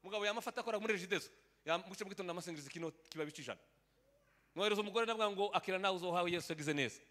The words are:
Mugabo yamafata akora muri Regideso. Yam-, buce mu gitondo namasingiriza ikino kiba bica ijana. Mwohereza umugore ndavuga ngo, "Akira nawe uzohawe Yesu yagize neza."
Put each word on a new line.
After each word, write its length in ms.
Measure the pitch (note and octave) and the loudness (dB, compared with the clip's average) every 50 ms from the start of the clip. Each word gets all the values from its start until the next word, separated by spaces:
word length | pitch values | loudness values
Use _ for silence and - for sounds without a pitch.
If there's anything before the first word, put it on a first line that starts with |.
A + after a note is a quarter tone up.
| - | -8
Mugabo 220 | F#3 G3+ G#3+ G3+ | -2 -2 2 2
yamafata 360 | G#3 G#3 A#3 - A#3 A3 B3+ | 2 0 0 -2 -4 -6 -4
akora 160 | A3+ A3+ A3 G#3 | -2 0 0 0
muri 140 | G#3 A3 G#3+ | 2 2 0
Regideso. 360 | F#3+ E3+ - G3+ E3 - - - - _ _ _ _ _ | 0 2 0 0 0 0 -4 -16 -20 _ _ _ _ _
Yam-, 160 | D3 E3 F3 F#3 F#3+ | 0 0 0 0 -6
buce 140 | G3 - G#3+ | -8 -8 -8
mu 60 | F#3+ G3 | -8 -6
gitondo 140 | G3 F#3+ F3 | -6 -6 -4
namasingiriza 400 | E3+ F3+ E3+ F3 E3+ D3+ C#3 C#3 | -4 -4 -4 -6 -8 -8 -8 -10
ikino 220 | - E3+ E3 D#3+ D3+ - - - | -8 -6 -6 -6 -6 -10 -18 -12
kiba 160 | - D#3 D#3 | -6 -6 -6
bica 160 | D3 D3 - | -6 -6 -10
ijana. 180 | C#3+ A#2+ G#2+ - - _ _ _ _ _ _ _ _ _ _ _ _ _ _ _ _ _ _ | -8 -8 -8 -8 -10 _ _ _ _ _ _ _ _ _ _ _ _ _ _ _ _ _ _
Mwohereza 260 | D#3+ G3 G#3+ G#3 G3+ | 0 2 4 4 2
umugore 240 | G#3 G#3 F#3+ A3+ A#3 | 0 0 2 2 2
ndavuga 240 | A3 A3+ A3 A3 G#3 | 2 2 2 2 2
ngo, 180 | G3+ F#3+ G3+ G3+ - | 4 2 0 4 2
"Akira 240 | F3+ - - F#3 F#3 | 2 2 2 0 2
nawe 140 | F#3+ G3 F#3+ | 4 2 2
uzohawe 340 | F3+ E3+ F3+ E3+ F3+ F3 F3 | 2 0 0 2 2 2 2
Yesu 200 | F3 F3 D#3 - E3 | 2 0 -2 -4 -4
yagize 200 | D#3 D3 D3 D3+ | -2 0 0 2
neza." 260 | C#3+ C3+ A2+ - - - _ | 2 2 0 0 -8 -20 _